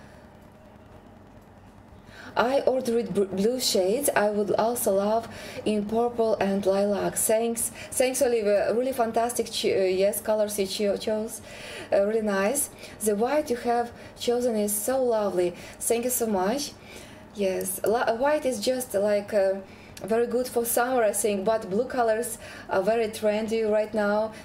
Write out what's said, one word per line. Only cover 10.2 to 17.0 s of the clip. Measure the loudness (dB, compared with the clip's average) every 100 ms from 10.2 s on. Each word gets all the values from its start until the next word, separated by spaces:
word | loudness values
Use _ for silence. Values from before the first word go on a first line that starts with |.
colors | 0 0 0 0
you | -4
cho-, | 0 0 0
chose. | -2 -2 -4 -10 -16 -16 -14 -12 0
Uh, | 2
really | 4 2
nice. | 0 2 2 0 -4 -8 -18 -6
The | -2 0
white | 2 2 0
you | -2
have | 0 0 0 -6 -18 -8
chosen | 0 0 2
is | 0 0
so | -2 0 0
lovely. | 2 2 2 2 0 -2 -14 -6
Thank | 0 0
you | 0
so | -2 0
much. | 0 0 0 -4 -10 -18 -18